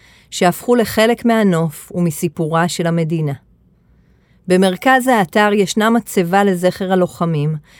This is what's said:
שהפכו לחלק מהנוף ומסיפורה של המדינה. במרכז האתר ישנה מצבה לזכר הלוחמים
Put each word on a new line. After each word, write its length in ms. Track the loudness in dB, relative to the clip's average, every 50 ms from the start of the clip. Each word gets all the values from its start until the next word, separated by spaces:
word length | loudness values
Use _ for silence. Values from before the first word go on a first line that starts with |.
| _ _ _ _ _ _
שהפכו 440 | -4 0 0 0 0 0 -2 0 0
לחלק 500 | 2 0 0 0 0 2 2 0 0 0
מהנוף 680 | 0 2 2 2 2 2 0 0 -2 -4 -10 -14 -10 -4
ומסיפורה 760 | -2 -2 -2 -2 -4 -6 -6 -4 -4 -4 -2 0 0 0 0
של 180 | -2 -2 -2
המדינה. 460 | -2 -2 -2 -2 -2 -2 -4 -4 -4 -6 -8 _ _ _ _ _ _ _ _ _ _ _ _ _ _ _ _ _ _ _ _ _ 0
במרכז 580 | 0 2 2 0 -2 0 2 2 2 2 4
האתר 440 | 2 2 2 0 0 0 2 2 2 2
ישנה 380 | 0 0 0 0 0 0 2
מצבה 540 | 2 0 -2 -2 -2 -2 0 2 2 2 2
לזכר 480 | 2 0 0 0 -2 -2 -2 -2 -2 0
הלוחמים 640 | 0 0 0 -2 -4 -4 -2 -2 -2 -2 -2 -4 -6 -10 _ _